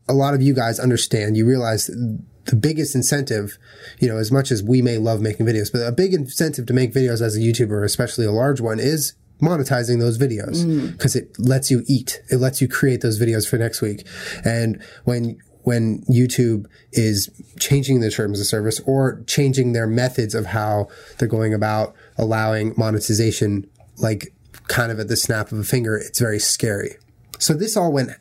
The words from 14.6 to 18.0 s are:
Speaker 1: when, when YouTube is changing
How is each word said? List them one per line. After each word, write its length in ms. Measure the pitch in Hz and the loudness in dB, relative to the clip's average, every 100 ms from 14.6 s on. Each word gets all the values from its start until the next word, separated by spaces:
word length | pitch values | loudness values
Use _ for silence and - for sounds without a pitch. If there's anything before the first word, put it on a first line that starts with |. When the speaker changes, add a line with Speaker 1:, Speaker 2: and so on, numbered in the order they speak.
| 113 104 - - - | 0 -2 -8 -8 -2
Speaker 1:
when, 340 | 120 117 - _ _ | -2 -2 -6 _ _
when 400 | - 120 113 107 - | 0 2 2 0 2
YouTube 560 | 123 127 127 120 107 98 _ _ | 4 4 2 0 0 -4 _ _
is 360 | - 110 101 - - - - | 0 0 0 -4 -10 -18 -8
changing 400 | - 143 131 127 | -2 0 2 2